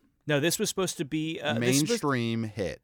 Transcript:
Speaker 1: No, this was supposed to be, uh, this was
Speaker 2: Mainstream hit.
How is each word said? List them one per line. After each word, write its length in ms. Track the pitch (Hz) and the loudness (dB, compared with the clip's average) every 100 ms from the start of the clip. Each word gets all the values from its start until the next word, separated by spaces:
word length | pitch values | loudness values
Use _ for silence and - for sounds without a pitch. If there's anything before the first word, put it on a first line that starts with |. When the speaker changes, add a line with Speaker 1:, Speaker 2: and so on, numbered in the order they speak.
| _ _ - | _ _ -2
Speaker 1:
No, 120 | 147 | 2
this 180 | 156 165 | 2 0
was 100 | 208 | -2
supposed 280 | - 185 - | -2 -2 -2
to 80 | 151 | -4
be, 340 | 156 160 160 | -2 -4 -4
uh, 140 | 147 | -2
this 280 | 117 120 135 | 0 4 4
was 80 | 151 | 2
Speaker 2:
Mainstream 540 | 233 147 127 117 113 | 0 0 0 0 -2
hit. 380 | 110 107 90 - | -4 -4 -4 -6